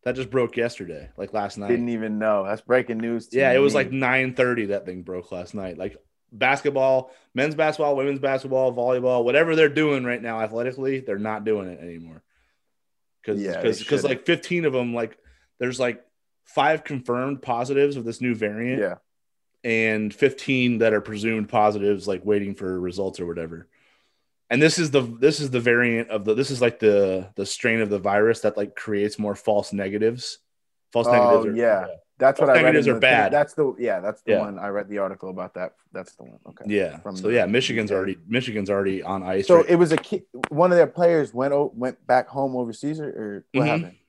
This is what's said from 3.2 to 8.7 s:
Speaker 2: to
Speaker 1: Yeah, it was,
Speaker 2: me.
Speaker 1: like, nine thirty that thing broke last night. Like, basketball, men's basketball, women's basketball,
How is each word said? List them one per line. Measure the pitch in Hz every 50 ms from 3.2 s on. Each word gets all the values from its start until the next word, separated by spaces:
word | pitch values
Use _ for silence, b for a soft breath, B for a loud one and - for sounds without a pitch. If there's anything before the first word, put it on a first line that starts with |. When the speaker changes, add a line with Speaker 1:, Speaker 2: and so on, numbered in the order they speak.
| 117 _
Speaker 2:
to | - 127
Speaker 1:
Yeah, | 135 135
it | 123 131
was, | 139 143 135
Speaker 2:
me. |
Speaker 1:
like, | 147 131 -
nine | 127 135 131 123 127 131 131 127 123
thirty | - 127 123 123 120 110
that | 98 101 101 95
thing | 90 90 92 87
broke | 92 92 92 87 -
last | 98 90 90 90 -
night. | 104 95 92 87 80
Like, | 92 104 - - _ _ _ _ _ _
basketball, | - 107 127 127 139 139 - 147 139 135 131 135 131 131 131 B B B B B B
men's | 123 135 156 156
basketball, | 143 156 156 151 - 156 147 143
women's | 139 135 139 143 135
basketball, | 131 139 135 131 - 135 131 131 131 131